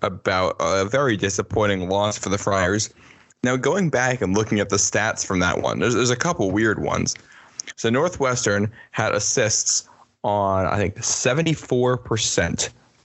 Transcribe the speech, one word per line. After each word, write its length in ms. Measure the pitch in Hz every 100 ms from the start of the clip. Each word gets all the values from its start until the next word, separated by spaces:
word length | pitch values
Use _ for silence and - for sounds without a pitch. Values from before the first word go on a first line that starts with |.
about 560 | 104 92 - 92 92 -
a 280 | 82 95 98
very 320 | 135 139 104
disappointing 720 | 98 - 101 113 104 98 90
loss 260 | 98 104 104
for 140 | 101
the 80 | 101
Friars. 500 | 110 98 92 104 - - - - - _
Now, 120 | 127 127
going 340 | 131 180 175
back 320 | 127 127 123
and 120 | 95
looking 240 | 98 110 104
at 120 | 101
the 60 | 101
stats 500 | - 107 107 - -
from 140 | 95
that 200 | 90 -
one, 200 | 64 55
there's, 140 | 101
there's 140 | 113 123
a 80 | 120
couple 340 | 170 175 98
weird 280 | 98 113 101
ones. 360 | - 87 87 - - - - - - -
So 140 | 117
Northwestern 840 | 120 180 - 131 123 117 101 107 - -
had 220 | - 110
assists 720 | 101 - - 107 - - - - - _ _
on, 400 | 113 104 98 95
I 140 | 92 104
think, 260 | 95 -
seventy-four 960 | - - 127 135 165 151 - 127 123 123
percent 720 | - 110 - - 85 82 - - _ _